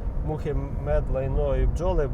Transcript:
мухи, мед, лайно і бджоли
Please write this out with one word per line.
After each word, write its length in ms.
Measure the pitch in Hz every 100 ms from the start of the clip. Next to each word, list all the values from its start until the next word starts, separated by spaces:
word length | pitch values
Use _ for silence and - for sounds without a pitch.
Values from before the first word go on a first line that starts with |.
| - - 151
мухи, 300 | 151 151 139 139 -
мед, 200 | 139 151 131
лайно 440 | 131 135 139 143 131
і 100 | 127
бджоли 420 | - 180 170 143